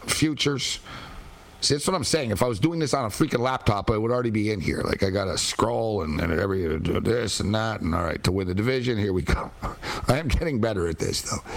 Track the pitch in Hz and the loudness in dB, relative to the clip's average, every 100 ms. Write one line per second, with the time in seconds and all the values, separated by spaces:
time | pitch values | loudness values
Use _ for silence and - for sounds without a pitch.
0 | - - 156 147 147 139 - - - - | -6 0 0 2 0 0 -2 -6 -10 -14
1 | - - - - - - - 143 170 190 | -14 -16 -18 -20 -20 -4 -2 0 0 0
2 | 113 160 123 98 123 101 160 170 151 139 | 2 0 0 2 2 2 0 2 0 0
3 | 113 - 123 123 127 131 - 202 190 110 | 0 0 0 2 2 2 2 2 2 2
4 | 113 123 120 110 104 107 - - - - | 2 2 2 2 2 0 0 0 0 0
5 | 95 98 95 - - - 110 117 113 104 | 2 2 0 -2 -2 2 2 2 0 0
6 | 78 76 85 82 98 95 82 78 85 90 | 0 0 0 2 2 0 0 0 0 0
7 | 82 - 110 - - 107 110 104 80 82 | 2 0 0 -2 0 0 0 -2 0 0
8 | 85 78 - 95 90 92 117 131 123 110 | 0 0 0 2 0 0 2 0 0 0
9 | 101 92 76 - - - - - - - | 2 0 2 0 -2 -8 -10 -8 -8 -4
10 | - 131 160 - 165 127 113 98 85 80 | 0 0 2 0 2 2 2 2 0 0
11 | - - - - - | -2 -2 -4 -6 -6